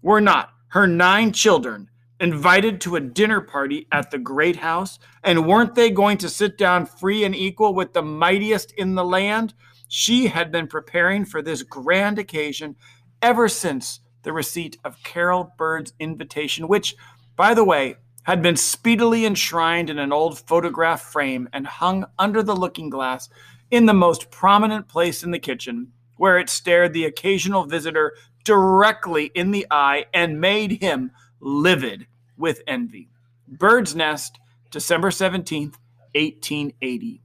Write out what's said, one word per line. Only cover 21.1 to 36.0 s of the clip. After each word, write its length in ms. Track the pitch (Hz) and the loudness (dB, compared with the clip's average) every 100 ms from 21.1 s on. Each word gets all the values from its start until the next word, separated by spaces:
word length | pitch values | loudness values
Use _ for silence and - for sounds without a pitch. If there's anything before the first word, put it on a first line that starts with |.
| 151 139 127 123 | -4 -4 -4 -8
and 120 | 139 139 | -10 -12
hung 380 | - 175 190 196 - | -4 -2 -2 -6 -4
under 240 | 202 214 | -2 0
the 120 | 208 190 | 0 -2
looking 340 | 180 175 156 | -4 -6 -10
glass 400 | 135 131 127 - _ - - _ | -6 -4 -6 -10 _ -20 -20 _
in 140 | 240 226 | 4 6
the 80 | |
most 360 | 202 175 165 - | 6 4 2 -6
prominent 600 | - 185 202 214 214 - | 0 4 4 2 -2 -6
place 340 | 170 175 - | -2 -2 -2
in 80 | 175 | -6
the 80 | 170 | -8
kitchen, 540 | - 123 - 120 123 _ _ _ | -6 -10 -8 -10 -10 _ _ _
where 200 | 190 180 | 2 2
it 120 | 175 | 0
stared 420 | - - 175 175 | -6 2 4 4
the 140 | 160 160 | 0 -4
occasional 600 | 151 185 196 180 196 143 | -4 -2 -2 0 -2 -2
visitor 480 | 165 156 156 151 - _ _ | -6 -4 -2 -2 -4 _ _
directly 880 | - 208 190 190 208 214 - 160 151 180 | 2 4 6 6 4 2 -4 -4 -2 -4
in 160 | 180 | -2
the 140 | 202 - | -2 0
eye 340 | 151 139 143 - | 2 2 0 -2
and 280 | 175 170 151 | -2 -2 0
made 420 | 180 208 208 220 | 0 0 -2 -2
him 280 | 190 139 127 _ _ _ | -2 -2 -4 _ _ _
livid 640 | 139 143 165 175 127 98 - _ _ _ | -6 0 2 0 -2 -10 -18 _ _ _
with 260 | 160 147 - | -4 -4 -6
envy. 420 | 131 120 104 80 _ _ _ _ | -6 -8 -12 -20 _ _ _ _
Bird's 480 | 135 190 240 202 156 | -2 4 4 2 -2
Nest, 420 | 156 151 - _ _ _ _ | -2 -2 -10 _ _ _ _
December 420 | 147 - 170 185 | -10 -2 0 0
seventeenth, 680 | - 190 185 180 156 147 - _ _ | 0 -2 -2 -6 -8 -8 -12 _ _